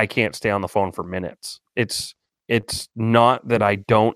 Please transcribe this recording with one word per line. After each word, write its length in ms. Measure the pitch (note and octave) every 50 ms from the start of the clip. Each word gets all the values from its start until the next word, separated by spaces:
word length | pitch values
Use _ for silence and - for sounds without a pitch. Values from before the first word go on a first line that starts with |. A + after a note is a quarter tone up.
I 40 | A2 G#2
can't 280 | - - A2+ G#2 -
stay 140 | - - A2+
on 120 | G2+ G2+
the 60 | F#2+ F2+
phone 240 | - G#2 G2 F#2+
for 120 | - - F2+
minutes. 560 | F2+ F#2 F#2 F2+ F2 - - - - - - _ _ _
It's, 400 | - A#2 - - - - - - _ _ _ _ _ _ -
it's 400 | A#2 A2+ A2 - - - - - _
not 520 | A#2 A2+ A2+ A2+ A#2 A#2 A#2+ B2+ A#2+ - -
that 140 | A#2+ A2
I 140 | G#2+ G2+ G2+
don't 400 | G2 G2 - A2 G#2+ A2 - -